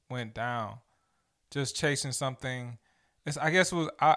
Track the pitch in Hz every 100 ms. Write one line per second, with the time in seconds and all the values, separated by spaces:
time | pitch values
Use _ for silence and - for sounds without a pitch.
0 | _ 127 113 110 120 120 104 113 - _
1 | _ _ _ _ _ 143 135 - 151 139
2 | 139 123 135 127 131 127 123 117 _ _
3 | _ _ - 143 156 180 180 175 156 -
4 | 151